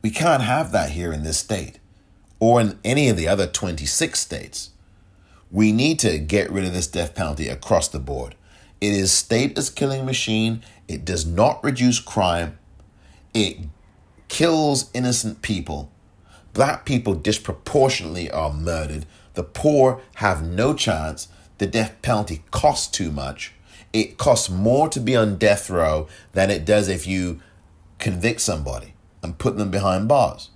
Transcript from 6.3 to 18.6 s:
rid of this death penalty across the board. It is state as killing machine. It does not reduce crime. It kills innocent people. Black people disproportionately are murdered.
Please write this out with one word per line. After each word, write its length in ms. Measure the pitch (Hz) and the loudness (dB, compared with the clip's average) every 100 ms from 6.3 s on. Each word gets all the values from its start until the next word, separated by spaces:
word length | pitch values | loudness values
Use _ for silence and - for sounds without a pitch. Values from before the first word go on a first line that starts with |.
| 101 - | 0 0
rid 120 | 98 | -2
of 100 | 92 | -2
this 140 | 90 85 | -2 -4
death 280 | 90 85 - | -4 -6 -4
penalty 320 | 82 71 69 | -6 -4 -6
across 380 | 65 - 90 - | -8 0 2 2
the 120 | 76 | -6
board. 360 | 65 67 62 - _ - - - | -6 -8 -8 -14 _ -20 -20 -4
It 140 | 104 | 0
is 180 | 101 95 | 2 2
state 460 | - - 113 139 - | 0 2 0 0 -2
as 120 | 131 | -6
killing 360 | - 139 135 131 | -2 -2 -2 -4
machine. 580 | 127 - 110 110 113 - - - | -4 -2 0 0 -2 -10 -20 -12
It 180 | 76 - | -10 -4
does 200 | 90 80 | -4 -2
not 380 | 85 123 - | 4 2 2
reduce 360 | - 131 123 120 | -4 2 2 2
crime. 600 | - - 92 85 82 76 _ - - _ - - _ | -2 0 2 0 -4 -8 _ -20 -20 _ -20 -20 _
It 240 | 110 98 82 82 - _ _ _ _ _ | -2 -2 -2 -14 -14 _ _ _ _ _
kills 640 | - 170 160 151 135 - | 0 2 4 2 0 -2
innocent 480 | - 127 120 110 - | -4 -2 -2 -4 -8
people. 500 | - 98 76 73 69 _ _ _ _ - - | -4 -4 -4 -10 -10 _ _ _ _ -20 -12
Black 320 | - 139 - - | 0 0 0 -2
people 300 | 127 110 90 | -2 0 -2
disproportionately 1120 | 90 107 - 87 - 147 135 - 82 87 82 | 0 -2 -4 -10 0 4 4 2 -6 -8 -6
are 240 | - 76 | -4 -4
murdered. 520 | 76 | -4